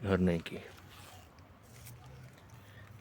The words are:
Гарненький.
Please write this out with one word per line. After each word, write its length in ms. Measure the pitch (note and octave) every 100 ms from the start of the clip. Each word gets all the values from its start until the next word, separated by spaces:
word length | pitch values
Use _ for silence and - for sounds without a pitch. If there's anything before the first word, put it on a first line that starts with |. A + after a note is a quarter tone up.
Гарненький. 560 | G2 F#2+ F#2 E2+ - - - - - - - - - - - - - - - - - - - - - - - - - -